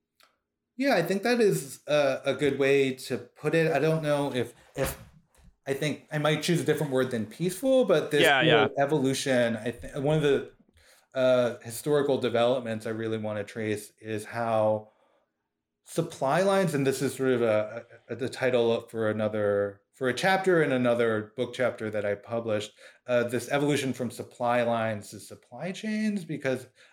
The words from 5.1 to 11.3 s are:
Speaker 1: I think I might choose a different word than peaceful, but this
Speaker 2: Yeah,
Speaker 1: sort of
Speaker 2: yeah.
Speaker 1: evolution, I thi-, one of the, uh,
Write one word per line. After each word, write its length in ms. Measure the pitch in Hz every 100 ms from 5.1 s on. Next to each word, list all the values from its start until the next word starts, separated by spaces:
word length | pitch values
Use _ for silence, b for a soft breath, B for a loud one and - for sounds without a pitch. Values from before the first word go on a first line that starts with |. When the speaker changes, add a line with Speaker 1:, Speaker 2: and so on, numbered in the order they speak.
| - _ _ - _ -
Speaker 1:
I 60 |
think 340 | 139 151 - -
I 60 | 151
might 240 | 151 156
choose 180 | - 160
a 40 |
different 280 | 131 147 151
word 180 | 131 127
than 140 | 117
peaceful, 640 | 107 - 175 - 262 262 196
but 240 | 156 -
this 100 | 147
Speaker 2:
Yeah, 220 | 160 135
Speaker 1:
sort 100 | 123
of 200 | 113 107 -
Speaker 2:
yeah. 80 |
Speaker 1:
evolution, 720 | 139 151 131 135 139 127 117 110
I 140 | 117
thi-, 280 | - - 147
one 200 | 139 156
of 40 |
the, 280 | 147 127 - - _ _ b b b
uh, 440 | 131 127